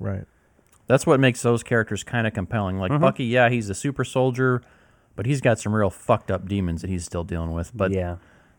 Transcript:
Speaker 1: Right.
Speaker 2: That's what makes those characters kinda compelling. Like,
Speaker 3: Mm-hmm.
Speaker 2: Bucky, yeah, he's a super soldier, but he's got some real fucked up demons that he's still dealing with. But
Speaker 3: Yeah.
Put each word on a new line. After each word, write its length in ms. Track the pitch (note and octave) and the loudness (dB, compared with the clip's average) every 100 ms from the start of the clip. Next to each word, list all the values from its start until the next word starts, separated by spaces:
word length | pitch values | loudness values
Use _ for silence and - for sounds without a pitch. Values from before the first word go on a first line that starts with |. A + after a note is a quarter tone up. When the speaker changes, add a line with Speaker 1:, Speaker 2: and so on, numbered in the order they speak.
Speaker 1:
Right. 240 | G2+ G2 - _ _ _ _ _ - | -8 -8 -10 _ _ _ _ _ 0
Speaker 2:
That's 180 | C3 - | 2 4
what 140 | C3+ | 4
makes 200 | C3+ A#2 | 4 2
those 200 | A#2+ A#2 | 0 0
characters 400 | - A#2 G#2+ G#2 | 0 0 0 -4
kinda 300 | - B2 A2 | -4 -2 -2
compelling. 460 | A2 F2+ A#2 G2 F#2+ | -2 -4 -2 -2 -2
Like, 120 | F#2+ | 0
Speaker 3:
Mm-hmm. 100 | C#3+ | 2
Speaker 2:
Bucky, 240 | C3+ - A#2+ | 2 2 0
yeah, 220 | B2 A#2+ | 4 4
he's 220 | B2 G#2 | 2 -2
a 40 | |
super 300 | F#2+ C#3+ C3+ | -4 -4 -4
soldier, 580 | B2 C3 C3 B2 C3 B2 - _ _ _ _ - | -2 0 0 2 2 0 -4 _ _ _ _ -6
but 80 | A2+ | -2
he's 140 | C#3+ | 0
got 180 | B2+ A2+ | 2 0
some 160 | G#2 | 0
real 160 | G#2+ G2 | 0 0
fucked 400 | - - G#2+ - | 0 0 0 0
up 160 | F#2 F#2 | -4 -2
demons 320 | G2+ F2+ E2 | -2 -2 -2
that 60 | F#2 | -4
he's 160 | F2+ | -6
still 200 | E2+ F2 | -6 -8
dealing 280 | E2+ E2+ E2 | -6 -6 -4
with. 240 | E2 E2+ A2+ | -6 -6 -2
But 140 | A2+ | -2
Speaker 3:
Yeah. 280 | F#2+ F2+ F2 _ _ _ | 0 -4 -8 _ _ _